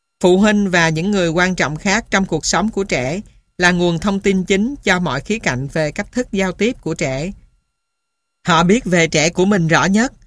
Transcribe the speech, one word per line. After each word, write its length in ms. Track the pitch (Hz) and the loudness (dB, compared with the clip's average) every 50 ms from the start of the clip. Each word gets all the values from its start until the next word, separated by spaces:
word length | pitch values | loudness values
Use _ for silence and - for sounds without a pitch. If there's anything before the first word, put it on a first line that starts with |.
| _ _ _ - | _ _ _ 0
Phụ 180 | - 175 180 185 | 4 4 4 6
huynh 320 | 208 214 214 208 202 190 | 4 4 4 2 0 2
và 180 | 175 175 165 160 | 2 2 2 2
những 220 | 160 156 165 208 | 2 0 -2 0
người 180 | 208 196 175 170 | 0 0 0 0
quan 260 | 156 175 180 185 185 | 0 0 0 0 0
trọng 220 | - 170 131 151 | -2 -2 -2 -4
khác 300 | 151 - 202 190 220 226 - | -4 -2 -2 -2 -2 -2 -2
trong 140 | - 196 190 | -2 -2 0
cuộc 220 | - 180 151 - | 0 -2 -4 -4
sống 220 | - - 165 196 220 | -2 -2 0 -2 -2
của 160 | 220 202 196 | -2 -4 -4
trẻ 360 | 196 185 143 123 131 160 196 214 - _ _ _ _ _ - | -2 -2 -2 -2 -4 -4 -6 -8 -12 _ _ _ _ _ 0
là 120 | 180 175 | 0 0
nguồn 280 | 180 175 175 175 170 160 | 2 2 0 0 0 0
thông 220 | - 208 196 196 | -2 -2 -2 0
tin 240 | - 202 196 190 185 | 0 0 0 0 0
chính 300 | - 196 190 208 254 285 - - | 0 0 0 0 -2 -4 -4 -2
cho 160 | 214 185 180 | -2 0 0
mọi 200 | 180 156 127 139 | 0 -2 -4 -4
khía 180 | - - 208 233 | -4 -4 -6 -4
cạnh 300 | - 190 131 123 135 139 - | -4 -4 -4 -4 -6 -6 -4
về 200 | 165 156 151 - | -4 -4 -4 -4
cách 200 | - 202 - - | -8 -10 -8 -6
thức 200 | 247 254 - - | -6 -6 -4 -4
giao 200 | 190 190 185 170 | -4 -2 -2 -2
tiếp 240 | - 208 233 254 - | -2 -2 -2 -2 -4
của 140 | - 160 160 | -6 -8 -6
trẻ. 380 | 156 165 139 131 135 151 185 202 - - _ _ _ _ _ _ _ _ _ _ _ _ _ _ _ _ _ _ _ - | -4 -4 -6 -4 -6 -6 -8 -10 -14 -20 _ _ _ _ _ _ _ _ _ _ _ _ _ _ _ _ _ _ _ -2
Họ 180 | - 170 160 175 | 0 2 2 4
biết 200 | 180 202 254 - | 4 2 2 2
về 240 | 185 180 175 165 160 | 0 2 2 2 2
trẻ 220 | - 160 147 165 | 0 0 0 0
của 140 | - - 185 | 0 0 0
mình 240 | 196 214 196 165 156 | 2 2 2 2 2
rõ 160 | 165 147 135 | 2 2 2
nhất. 280 | - 190 214 233 277 - - - | 2 2 2 0 0 -4 -10 -20